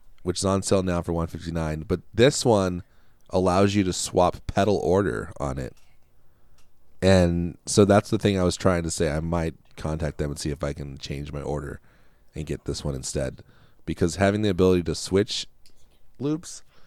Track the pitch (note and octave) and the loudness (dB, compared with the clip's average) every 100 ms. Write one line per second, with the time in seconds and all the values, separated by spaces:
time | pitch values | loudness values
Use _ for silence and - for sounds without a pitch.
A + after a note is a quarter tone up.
0 | - - F2+ E2+ F#2+ F#2+ - G2 F#2 F2 | -20 -10 -6 -2 0 0 2 0 2 -2
1 | E2+ E2 E2 E2 E2 E2 D#2+ D#2 D#2 F2+ | -2 -2 -4 -6 -6 -4 -4 -4 -4 -4
2 | - G2+ C3 - C3 G#2 F#2+ F2+ - - | -2 2 4 4 2 2 2 -4 -10 -20
3 | - - - F#2 F#2 F2+ G2+ G2+ F#2 - | -20 -20 -4 0 2 4 4 4 0 -2
4 | - - F2+ - - - G2+ G2 - F#2+ | -2 2 2 0 -4 0 2 2 2 2
5 | F3 A2 - - C#2+ C2 B1+ - - - | 2 -2 -6 -6 -6 -6 -8 -12 -20 -20
6 | - - - - - - - - - - | -20 -20 -20 -20 -20 -20 -20 -20 -20 0
7 | F#2+ F#2+ F2 F2 F2 - - - G2+ G2+ | 4 6 6 2 -2 -6 0 6 8 6
8 | - G#2+ G#2+ G2 F2+ - F#2+ F2 E2 - | 4 0 2 2 2 2 2 0 0 -2
9 | E2 D2+ E2 E2+ E2 - _ - - D#2 | -2 -2 -2 -2 -2 -6 _ -10 -6 -4
10 | D#2 - D2+ C#2+ D2+ C#2+ C#2+ D2 C#2+ C2+ | -4 -4 -6 -6 -6 -4 -6 -6 -10 -12
11 | - C#2 D2 D2 C2+ D2 C#2+ - - _ | -10 -10 -10 -8 -6 -6 -8 -12 -18 _
12 | - _ - - D2+ C#2+ - C#2 D2+ C2+ | -20 _ -16 -10 -8 -8 -6 -6 -6 -6
13 | C2 D2+ C2 - - - - - - E2+ | -6 -4 -6 -8 -18 -20 -20 -14 -10 -2
14 | F2 E2 G2 G#2 G#2+ F2+ F#2 F#2 E2+ D2+ | 0 2 0 2 0 2 4 4 0 -6
15 | - F#2+ G#2+ - - - - - - _ | 0 0 0 -4 -10 -16 -20 -20 -20 _
16 | - - C3+ D#3 - - - - | -20 -8 -6 -6 -8 -16 -18 -20